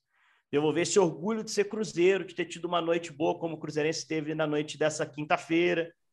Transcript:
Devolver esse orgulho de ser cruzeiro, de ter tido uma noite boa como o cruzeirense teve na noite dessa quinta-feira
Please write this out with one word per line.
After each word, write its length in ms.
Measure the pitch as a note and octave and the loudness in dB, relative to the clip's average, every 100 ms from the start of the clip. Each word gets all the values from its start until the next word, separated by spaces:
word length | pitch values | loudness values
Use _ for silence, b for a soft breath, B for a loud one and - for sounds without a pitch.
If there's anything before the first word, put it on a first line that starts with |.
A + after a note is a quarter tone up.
| _ _ _ _ _ | _ _ _ _ _
Devolver 340 | C#3+ D3+ D3 | 2 2 2
esse 140 | E3+ G3+ | 2 6
orgulho 460 | F3 C#3+ F#3 A3 | 4 4 -4 -4
de 80 | A3 | -4
ser 140 | - G3+ | -2 -2
cruzeiro, 580 | A3 F#3+ D#3 F3+ G3 | -2 -4 2 4 4
de 100 | E3 | 0
ter 120 | - E3+ | -6 -8
tido 200 | E3+ E3+ | -6 -4
uma 140 | F3 | -2
noite 320 | E3 E3+ E3 | 0 0 -2
boa 260 | C#3+ E3+ E3+ | -2 -2 0
como 180 | E3+ D#3 | -4 -6
o 40 | |
cruzeirense 480 | D#3+ D3+ D3+ D#3+ - | -6 -2 0 -2 -4
teve 260 | D#3+ D3 | -4 -2
na 140 | D#3 D#3 | -2 0
noite 300 | D3+ D3+ C#3+ | 0 -2 0
dessa 280 | D#3 D#3 D3+ | 0 0 -4
quinta-feira 840 | - D3 F3 - E3 F3 E3+ E3 - _ | -4 -2 -2 0 2 2 0 -4 -8 _